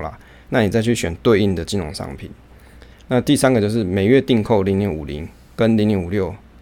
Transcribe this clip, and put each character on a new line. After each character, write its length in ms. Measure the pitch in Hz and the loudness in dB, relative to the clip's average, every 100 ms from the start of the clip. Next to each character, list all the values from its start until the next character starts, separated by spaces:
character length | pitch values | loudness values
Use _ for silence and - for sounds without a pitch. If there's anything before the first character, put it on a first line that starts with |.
啦， 180 | 78 - - - - | -12 -12 -20 -20 -4
那 140 | 135 | 0
你 80 | 104 | 2
再 100 | 113 | 2
去 140 | 113 | 0
选 200 | 117 85 82 | 0 -2 -2
对 160 | 127 104 | 2 4
应 160 | 101 | 2
的 80 | 87 | -2
金 160 | 82 101 | -4 -6
融 140 | 78 | -6
商 240 | - 85 69 | -10 -12 -12
品。 140 | 98 - - - - - - - - | -16 -20 -20 -20 -20 -20 -20 -18 -4
那 120 | 123 | -2
第 160 | 123 147 | 2 2
三 160 | 131 | 2
个 80 | 123 | 2
就 80 | 104 | 0
是 160 | 117 | -2
每 220 | 95 98 98 | -2 0 2
月 160 | 135 | 2
定 200 | 131 120 | 4 0
扣 200 | 101 110 | 2 0
零 180 | 95 95 | 2 0
零 100 | 101 | -2
五 140 | 78 | -4
零 240 | 71 71 82 - - | -8 -10 -12 -16 -12
跟 220 | - 113 113 | -2 2 2
零 100 | 107 | 2
零 160 | 101 | 0
五 60 | 85 | -2
六， 260 | 101 90 98 - - | -4 -4 -8 -18 -20